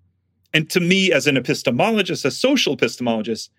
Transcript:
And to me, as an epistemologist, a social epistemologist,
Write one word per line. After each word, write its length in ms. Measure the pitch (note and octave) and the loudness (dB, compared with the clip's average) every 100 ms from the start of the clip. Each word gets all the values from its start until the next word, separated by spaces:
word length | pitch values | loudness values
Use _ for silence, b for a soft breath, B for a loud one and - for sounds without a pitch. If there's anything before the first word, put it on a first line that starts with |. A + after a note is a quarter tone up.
| _ _ _ _ _ | _ _ _ _ _
And 160 | D#3+ D#3 | -2 0
to 100 | F3+ | 0
me, 320 | E3+ F#3+ F#3+ | 2 2 4
as 160 | D3 C3+ | 2 0
an 80 | C3+ | -2
epistemologist, 880 | C#3 C3 C3+ A#2+ G3+ A3 F#3 D#3 | -2 -2 -2 0 2 0 -2 -2
a 80 | C#3 | -4
social 460 | - B3+ C#4 E3+ C3+ | 0 0 2 0 0
epistemologist, 720 | B2 - A#2+ A2+ G#2+ G#2+ - | -2 0 -2 -2 -4 -8 -10